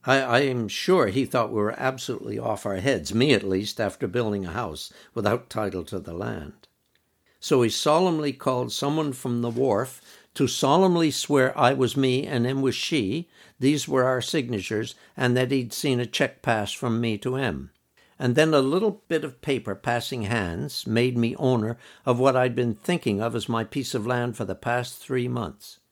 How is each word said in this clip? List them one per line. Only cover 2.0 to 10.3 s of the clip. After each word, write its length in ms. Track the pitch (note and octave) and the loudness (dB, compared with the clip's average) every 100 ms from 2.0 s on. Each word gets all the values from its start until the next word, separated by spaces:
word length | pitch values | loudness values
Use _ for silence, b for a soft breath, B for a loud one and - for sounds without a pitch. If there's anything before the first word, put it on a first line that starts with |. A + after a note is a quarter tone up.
| - A#2 A2 G#2+ | -8 -8 -6 -6
off 260 | A#2 G#2+ | -4 -4
our 120 | G#2+ F#2+ | -4 -2
heads, 380 | A#2 A#2+ D2 | 0 -2 -2
me 200 | A2 C#3 | 0 4
at 80 | A2+ | 4
least, 360 | G2+ F#2+ G#2 - | 2 -2 -2 -4
after 300 | G#2 - A2 | -4 -4 -4
building 380 | A2+ A2 G2+ F#2 | -2 -2 -2 -4
a 60 | |
house 380 | F2+ A2 D2+ - B B | -6 -6 -8 -14 B B
without 380 | - G2+ A#2 - | -2 0 0 -2
title 340 | A#2 G#2 F#2 | -4 -4 -4
to 140 | - G2 | -8 -10
the 160 | E2+ | -8
land. 520 | E2+ A2+ G2+ D2 - _ _ _ _ _ _ _ _ | -8 -8 -8 -12 -18 _ _ _ _ _ _ _ _
So 160 | - C#3 | 2 4
he 80 | A#2 | 4
solemnly 640 | - D3+ D#3 F#3 D#3+ D3 | 2 2 4 4 2 -2
called 400 | B2+ - B2+ B2 | -2 -2 -2 -4
someone 400 | - C#3+ D#3 D3+ | -4 -2 0 -2
from 300 | B2+ C3 A#2+ | -4 -4 -2
the 80 | A#2+ | -2
wharf 500 | A#2 C3+ G2+ B2+ - B B B | 0 2 2 0 -8 B B B